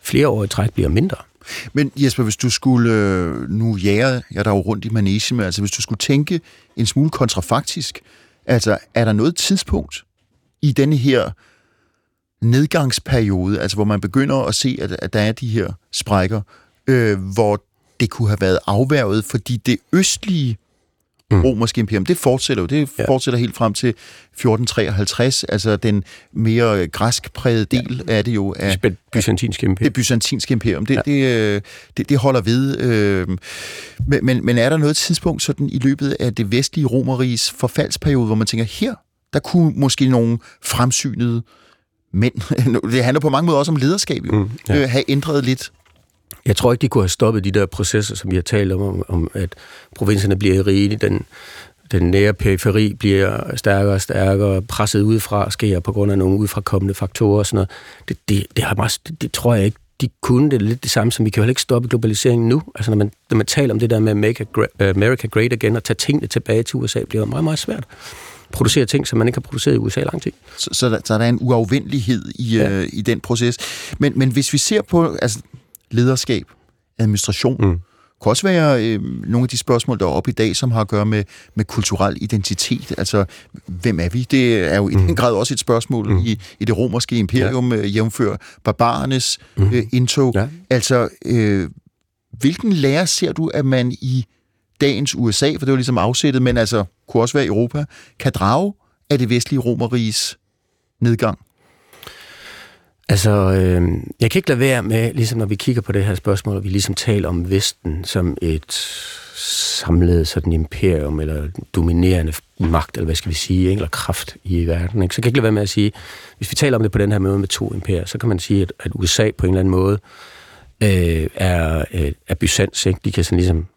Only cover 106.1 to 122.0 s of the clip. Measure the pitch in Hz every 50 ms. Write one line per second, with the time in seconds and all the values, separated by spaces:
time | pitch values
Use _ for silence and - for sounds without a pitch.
106.1 | - - - 104 101 98 - 107 101 98 98 98 92 101 98 - 98 - - -
107.1 | 107 104 87 78 90 85 85 90 95 98 101 - - _ _ 87 78 85 87 -
108.1 | - 92 90 87 69 - - 82 80 78 - - - - - - - - - -
109.1 | - - - - - - - - - - - - - - - - 85 87 87 87
110.1 | 87 85 80 78 - - 76 82 82 80 78 - - - - 95 87 78 73 73
111.1 | 78 76 78 78 78 73 73 76 90 - - _ - 90 82 85 85 85 87 90
112.1 | 92 90 80 78 76 - _ _ _ _ 92 80 85 80 80 - - - 87 80
113.1 | 80 - - 92 80 76 - - 92 92 92 92 95 104 - 80 - - - -
114.1 | 90 - - - - - _ 95 90 85 85 82 85 85 85 90 101 110 92 87
115.1 | - - 113 123 117 139 113 110 107 101 104 98 - - 101 107 - - - -
116.1 | - - - - - _ - - - - 151 143 127 110 110 107 - 117 101 101
117.1 | 104 101 95 95 98 98 98 95 - - 107 104 104 98 90 - 95 85 87 -
118.1 | - 113 - 117 101 87 - - 101 98 95 85 - _ - - 78 - 92 87
119.1 | - - 110 107 - - - 90 92 92 92 95 92 92 92 98 101 101 _ -
120.1 | - - - - - - - - - - - - _ _ 110 104 98 90 87 85
121.1 | 82 80 78 - - - 95 90 90 87 82 78 80 80 - - - 90